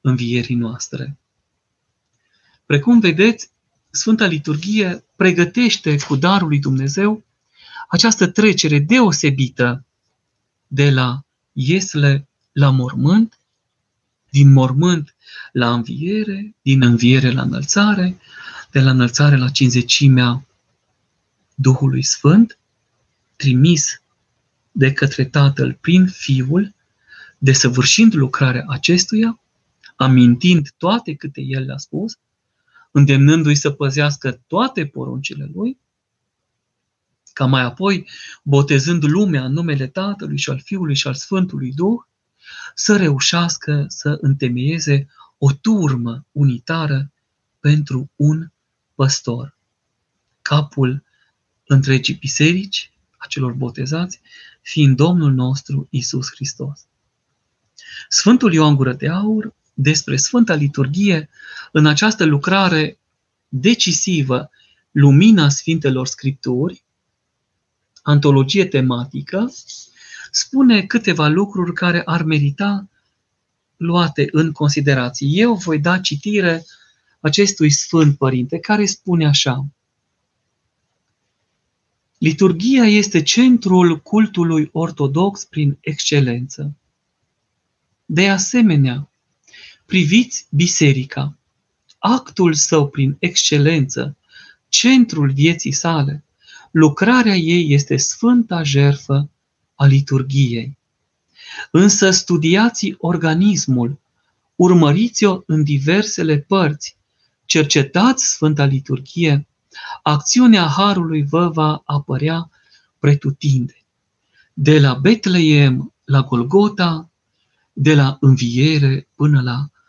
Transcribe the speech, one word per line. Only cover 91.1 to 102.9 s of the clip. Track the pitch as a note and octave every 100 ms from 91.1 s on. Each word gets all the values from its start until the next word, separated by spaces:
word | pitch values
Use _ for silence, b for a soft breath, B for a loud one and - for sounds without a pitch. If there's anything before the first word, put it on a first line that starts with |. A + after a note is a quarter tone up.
| - C#3+ - _ _ _ _ _ _
actul | G3 B3+ - - F3
său | D3+ - D#3+ C#3+
prin | - C3+ C#3
excelență, | F3+ F3+ - D3 D3 E3 C3+ B2+ C3+ - _ b b b _
centrul | - A#3+ C4 A#3+ D#3+ C#3+
vieții | C3+ D#3 E3 -
sale, | C#3+ E3 D#3+ C#3 D3 - _ B B B
lucrarea | D#3+ D#3 D3 G3 B3+ A3+ F#3+
ei | D#3+ F3 D#3
este | C#3+ C#3+ C3+
sfânta | - - A#3 B3 A3+ F3
jertfă | D3+ C#3 C#3+ C#3 - C#3 D3 _ _ _ _ -
a | C#3
liturghiei. | C3+ C#3 C3+ C3 C#3 C3 A#2 A#2+ C#3 _ _ _ _ _ B B B B
Însă | D#3 G3 - F#3+
studiați | F#3 - F3 D#3+ F#3+ A#3 - G3+